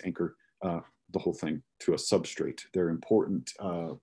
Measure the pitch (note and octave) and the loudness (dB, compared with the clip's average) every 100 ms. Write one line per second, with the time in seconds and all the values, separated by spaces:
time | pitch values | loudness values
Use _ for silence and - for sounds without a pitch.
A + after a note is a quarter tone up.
0 | F#2 E2+ E2+ - _ _ F#2 E2 - _ | -4 -2 -4 -6 _ _ -4 -4 -6 _
1 | _ F2+ F2+ D#2+ D#2 D2+ - - - D#2 | _ -2 0 0 -2 -4 -8 -2 0 2
2 | - G2 D#2 - C#2+ - - F#2 F2 E2 | 4 2 2 -2 -4 -4 -4 0 0 0
3 | - G#2+ F#2+ G2 - - F#2+ F2 E2 - | 4 4 4 0 -4 -6 -4 -4 -4 -6